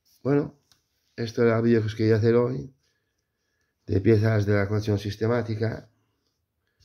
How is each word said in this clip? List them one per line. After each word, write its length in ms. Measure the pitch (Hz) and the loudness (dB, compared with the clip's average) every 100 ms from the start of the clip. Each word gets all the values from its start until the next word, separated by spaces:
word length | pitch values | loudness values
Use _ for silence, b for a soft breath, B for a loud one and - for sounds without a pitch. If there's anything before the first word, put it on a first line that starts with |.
| _ _ | _ _
Bueno, 380 | 127 143 147 - _ _ _ _ _ - | -2 0 -2 -10 _ _ _ _ _ -10
esto 280 | 113 123 | -6 0
era 120 | 117 113 | 2 2
el 80 | |
vídeo 160 | 117 113 | 2 2
que 80 | 107 | 0
os 80 | - | 0
quería 220 | 110 110 | 2 2
hacer 180 | 117 120 | 4 2
hoy 400 | 123 139 139 _ _ _ _ _ _ _ _ _ _ _ - | 0 -4 -12 _ _ _ _ _ _ _ _ _ _ _ -4
de 160 | 98 | 0
piezas 440 | 104 107 113 110 98 | 2 2 2 0 0
de 100 | 104 | 0
la 120 | 101 | 0
colección 320 | 107 107 101 | -4 -2 -4
sistemática. 920 | 104 - 110 120 113 107 113 - - _ _ _ _ _ _ _ _ _ | -4 -6 -4 -4 -4 -4 -6 -6 -16 _ _ _ _ _ _ _ _ _